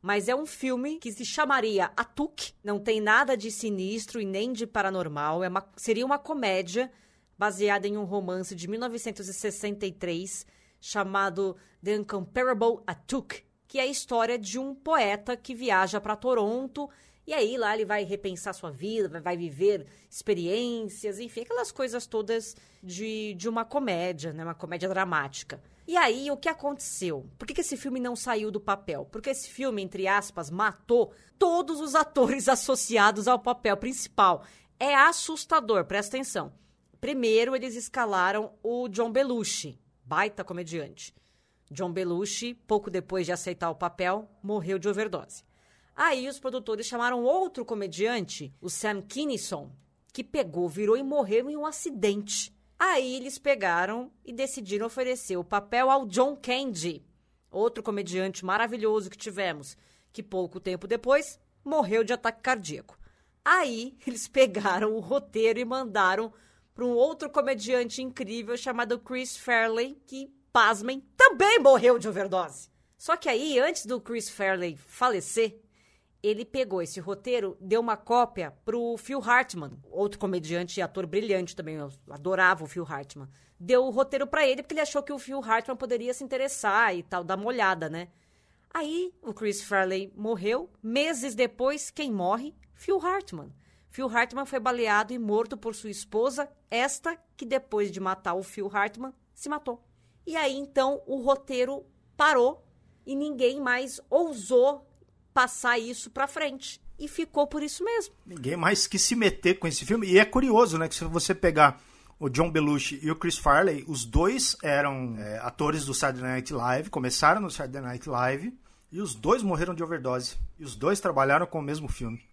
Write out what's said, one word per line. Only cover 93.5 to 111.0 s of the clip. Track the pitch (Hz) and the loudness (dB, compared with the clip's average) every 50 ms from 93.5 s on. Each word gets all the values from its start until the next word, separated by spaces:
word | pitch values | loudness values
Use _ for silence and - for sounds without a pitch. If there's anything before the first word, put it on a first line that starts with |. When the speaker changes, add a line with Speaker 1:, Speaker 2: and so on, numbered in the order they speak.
| - _ _ _ _ _ _ _ | -20 _ _ _ _ _ _ _
Speaker 1:
Phil | - - 262 254 | -10 -6 -6 0
Hartman | 220 240 233 240 240 262 277 | 2 2 0 2 0 -8 -6
foi | 269 277 262 | -4 -4 -2
baleado | 214 254 247 240 233 220 208 208 220 202 247 | 0 0 0 2 2 4 4 4 2 2 -4
e | 254 | -6
morto | 226 208 208 214 233 226 - | -2 2 2 2 2 0 -4
por | 208 - 226 220 | -8 -8 -8 -8
sua | - - 214 | -8 -10 -10
esposa, | 202 202 - _ - 214 233 269 254 277 285 285 - _ _ _ | -10 -10 -12 _ -2 0 0 2 0 -2 -6 -6 -8 _ _ _
esta | - 233 247 277 269 - _ 330 339 339 _ _ _ | -2 0 0 0 0 -2 _ -6 -6 -6 _ _ _
que | _ 277 | _ -6
depois | 233 262 262 254 _ - 214 208 202 | -2 -2 -2 -2 _ 0 0 0 0
de | 202 196 | -2 -4
matar | 190 185 190 190 - 180 175 | -2 -2 -4 -2 -2 -4 -4
o | 185 190 | -4 -4
Phil | 185 - - 202 196 202 | -8 -10 -8 -8 -4 0
Hartman, | 208 202 214 208 226 247 262 262 _ _ _ _ | 0 0 0 -2 -8 -12 -12 -12 _ _ _ _
se | - - 294 | -14 -8 -6
matou. | 294 294 294 262 240 240 _ _ _ _ _ _ _ _ _ | -6 -6 -6 -8 -10 -10 _ _ _ _ _ _ _ _ _
E | - 320 | -6 -4
aí, | 330 311 277 277 | 0 0 0 -2
então, | 269 285 277 - 277 262 262 285 277 - | -2 -8 -2 0 2 2 2 0 -2 -4
o | - 262 277 | -6 -6 -2
roteiro | 233 262 269 277 277 - 269 247 247 247 277 277 - _ _ _ _ _ _ | 2 2 2 2 2 -6 -2 -2 0 -2 -2 -8 -10 _ _ _ _ _ _
parou | _ 294 302 262 202 160 254 311 - _ _ _ _ _ _ _ _ _ | _ 4 6 6 6 4 4 2 -2 _ _ _ _ _ _ _ _ _
e | - 269 | -8 -4
ninguém | 277 294 302 294 247 254 240 269 285 | -4 -4 -4 -2 2 2 2 2 2
mais | 285 254 247 247 262 262 - - - _ | 0 0 0 0 0 -4 -8 -12 -8 _
ousou | - 294 349 330 294 233 190 - 254 247 247 277 285 285 - _ _ _ - _ _ _ _ _ _ | 2 4 4 4 -2 -8 -4 4 6 6 6 6 4 0 -8 _ _ _ -20 _ _ _ _ _ _
passar | 277 254 247 - - - 247 240 240 | 4 4 4 2 -2 0 2 2 2
isso | 226 233 247 - - 226 | 0 -4 -8 -10 -12 -14
pra | _ - 262 | _ -4 -4
frente. | 277 - 320 311 285 262 262 - - - - _ - - - | -2 -2 -4 -4 -4 -4 -6 -12 -14 -16 -16 _ -18 -14 -12
E | 277 294 | -12 -10
ficou | - - 330 320 - 294 285 | -6 -6 -6 -2 2 2 2
por | 285 - 302 285 | 2 2 -4 -4
isso | 302 - - 359 | -4 -6 -4 -4
mesmo. | 440 466 466 381 - _ _ _ | 0 0 0 -2 -4 _ _ _
Speaker 2:
Ninguém | - 185 160 123 127 160 | -18 -14 -6 -4 -4 -2
mais | 175 165 175 202 196 - | 2 4 4 4 4 2
quis | - - 190 | 0 0 0
se | - - 247 | 2 2 2
meter | 254 220 190 - - - 180 185 190 | 4 4 4 2 4 4 4 4 4
com | - | 2
esse | 165 139 - - | -2 -2 -2 0
filme. | - 208 233 214 | 0 0 0 2
E | 190 180 185 | 8 8 8
é | 214 | 8
curioso, | 214 - 254 254 269 220 220 240 202 160 | 8 6 4 4 6 8 6 6 6 4
né, | 160 160 160 | 0 -2 -2
que | - | -2
se | - | -4